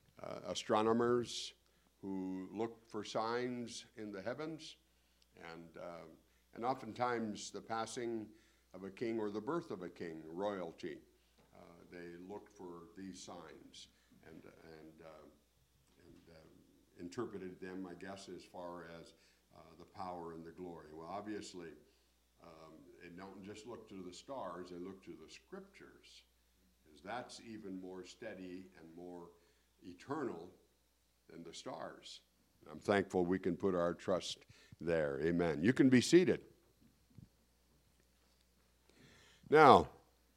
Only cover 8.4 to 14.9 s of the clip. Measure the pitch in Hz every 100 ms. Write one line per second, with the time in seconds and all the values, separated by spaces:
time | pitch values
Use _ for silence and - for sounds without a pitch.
8.4 | - _ _ 92 95 95 117 113 107 104
9.4 | 110 170 165 104 87 - 87 80 78 85
10.4 | 104 98 85 78 87 71 - _ _ _
11.4 | - 95 87 87 87 90 87 85 90 101
12.4 | 101 - 90 85 85 92 95 87 - 90
13.4 | 80 71 - - - _ _ - 76 80
14.4 | 95 90 85 78 80